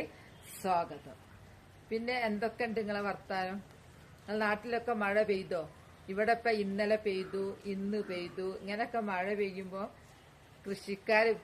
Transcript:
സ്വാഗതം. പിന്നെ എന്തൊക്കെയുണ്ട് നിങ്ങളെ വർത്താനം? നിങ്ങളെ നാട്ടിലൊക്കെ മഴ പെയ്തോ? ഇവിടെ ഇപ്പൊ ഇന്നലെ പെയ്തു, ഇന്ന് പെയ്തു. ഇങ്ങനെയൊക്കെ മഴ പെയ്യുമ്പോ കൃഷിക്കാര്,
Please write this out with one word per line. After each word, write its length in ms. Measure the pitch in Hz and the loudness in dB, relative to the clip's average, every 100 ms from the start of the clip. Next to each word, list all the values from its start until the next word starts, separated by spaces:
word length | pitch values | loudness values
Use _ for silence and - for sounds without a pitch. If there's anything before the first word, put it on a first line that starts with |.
| - - - - - | 2 -10 -20 -20 -16
സ്വാഗതം. 640 | - 190 175 170 147 143 110 - - - - - - - | -4 2 2 2 -6 -14 -18 -20 -20 -20 -20 -20 -16 -4
പിന്നെ 260 | 226 233 247 226 | -4 -2 0 0
എന്തൊക്കെയുണ്ട് 500 | 208 220 220 240 214 | 0 -2 -2 -2 0
നിങ്ങളെ 220 | 208 208 202 | 0 0 -2
വർത്താനം? 500 | 185 - 190 185 196 - - - - - - | -4 -4 -2 -2 -4 -10 -20 -20 -20 -20 -16
നിങ്ങളെ 220 | - 214 | -4 0
നാട്ടിലൊക്കെ 500 | 214 214 240 233 240 220 | 2 2 0 -2 0 0
മഴ 120 | 202 208 214 | 4 4 4
പെയ്തോ? 320 | 190 165 175 156 - - - - | 2 0 -2 -4 -10 -20 -16 -6
ഇവിടെ 220 | 190 220 233 | 0 4 4
ഇപ്പൊ 120 | 233 220 | 4 2
ഇന്നലെ 340 | 202 196 208 214 214 | 2 0 2 2 2
പെയ്തു, 380 | 190 185 196 196 196 202 | -2 -2 -2 -4 -6 -6
ഇന്ന് 260 | 196 196 208 202 | -4 -2 -2 -2
പെയ്തു. 380 | 180 175 156 185 185 | -4 -6 -4 -4 -4
ഇങ്ങനെയൊക്കെ 400 | 190 208 247 233 208 | -6 -4 -2 -2 0
മഴ 140 | 185 190 208 | 0 0 0
പെയ്യുമ്പോ 420 | 196 185 190 190 220 - - - - - - - 202 | -2 -2 -8 -6 -8 -10 -20 -20 -20 -20 -20 -12 -8
കൃഷിക്കാര്, 680 | 196 - 196 - 214 226 214 | -6 -4 -4 4 6 6 2